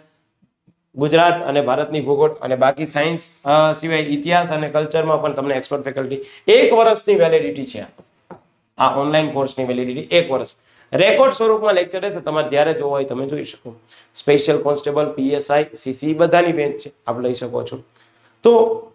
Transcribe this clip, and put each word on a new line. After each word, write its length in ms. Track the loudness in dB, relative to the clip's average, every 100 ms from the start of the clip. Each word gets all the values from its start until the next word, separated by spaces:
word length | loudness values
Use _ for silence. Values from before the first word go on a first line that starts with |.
| _ _ _ _ _ _ _ _ _ -4
ગુજરાત 520 | 0 4 4 2 -2
અને 140 | -2
ભારતની 400 | 0 0 -2 -4
ભૂગોળ 320 | -2 2 0
અને 220 | 0 -4 0
બાકી 300 | 2 0 -4
સાયન્સ, 460 | -2 -2 -4 -10 -8 0
અ, 260 | 2 2
સિવાય 280 | 0 -2 -2
ઇતિહાસ 520 | -2 -4 0 0 0
અને 180 | -4 -4
કલ્ચરમાં 520 | -2 -2 -2 0 0
પણ 120 | -2
તમને 220 | -4 -4 -4
એક્સપર્ટ 280 | -4 -6
ફેકલ્ટી. 360 | -6 -8 -6 -8 -12 -6 4
એક 260 | 6 6
વર્ષની 420 | 4 4 2 2 2
વેલિડિટી 500 | 4 2 0 -6 -10
છે 160 | -12
આ. 40 | -14 _ _ _ -20 -20 _ _ _ 0
આ 220 | 0 0
ઓનલાઈન 320 | 0 0 0
કોર્સની 340 | -2 -4 -4 -4
વેલિડિટી 500 | -4 -4 -6 0 2
એક 160 | 2
વર્ષ. 240 | -2 -6 -14 _ _ _
રેકોર્ડ 400 | 2 4 4 4
સ્વરૂપમાં 400 | 2 0 2 2
લેક્ચર 260 | 0 -2 -4
રહેશે, 200 | -6 -6
તમારે 300 | -4 -2 0
જ્યારે 240 | 0 0
જોવો 160 | 0 -2
હોય 140 | -2
તમે 240 | -4 -6 -6
જોઈ 160 | -8
શકો. 320 | -10 -14 -20 -20 _ _ _ -6
સ્પેશિયલ 460 | 2 2 2 0
કોન્સ્ટેબલ, 440 | 0 -2 -2 -2 -2
પી 240 | -2 -2
એસ 220 | -2 0
આઈ, 140 | 0 -2 -6
સી 160 | -10
સી 180 | -6 -4
ઈ 20 |
બધાની 400 | 0 2 4 2
બેન્ચ 240 | 0 -4 -6
છે, 140 | -14 -14 -8
આપ 120 | -6
લઈ 140 | -4
શકો 300 | -6 -6 -8
છો. 200 | -8 -12 -16 _ _ _ _ _
તો 380 | 4 6 4 0 -8